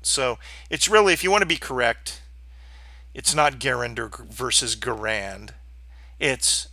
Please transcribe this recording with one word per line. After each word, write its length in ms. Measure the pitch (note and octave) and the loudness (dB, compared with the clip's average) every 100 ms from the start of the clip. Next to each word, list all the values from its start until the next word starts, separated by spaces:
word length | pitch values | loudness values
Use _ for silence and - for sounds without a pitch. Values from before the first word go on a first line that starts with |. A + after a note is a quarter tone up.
So 380 | - - C3 A2+ - - - | -2 0 0 -2 -10 -18 -8
it's 180 | D#3+ - | -2 6
really, 240 | G#3+ G3+ | 8 8
if 120 | E3 | 4
you 60 | F#3 | 4
want 100 | G3+ | 2
to 40 | F#3 | 2
be 100 | D#3+ | 0
correct, 640 | - B2+ A#2+ A#2 - - - - - - - - - - - | -2 0 2 0 -6 -12 -16 -20 -20 -20 -20 -20 -20 -20 -14
it's 220 | - - | -4 -2
not 240 | D3+ D3 C3 | 2 2 2
Garand 400 | C3+ B2 A#2+ A#2 | -2 0 -2 -4
or 100 | A2 | -8
G-, 140 | - A2 | -10 -14
versus 460 | A2+ B2 - A#2+ A2 | -6 0 0 0 -4
Garand. 720 | B2+ A2+ A2 A2 G2 G2 G#2 - - - - - - - | -4 -4 -2 -2 -4 -10 -14 -18 -20 -20 -20 -20 -20 -2
It's 480 | D3 B2+ - - - | 0 2 0 0 -4